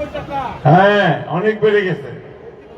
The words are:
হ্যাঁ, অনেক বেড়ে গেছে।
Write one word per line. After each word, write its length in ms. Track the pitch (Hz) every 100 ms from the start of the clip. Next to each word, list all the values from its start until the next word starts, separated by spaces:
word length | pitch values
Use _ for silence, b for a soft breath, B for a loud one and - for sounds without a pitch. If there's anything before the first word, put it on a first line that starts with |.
| 294 294 - 277 240 -
হ্যাঁ, 600 | 147 175 202 208 180 139 -
অনেক 340 | 170 214 214
বেড়ে 200 | 214 202
গেছে। 280 | 185 147 131 - - - - - -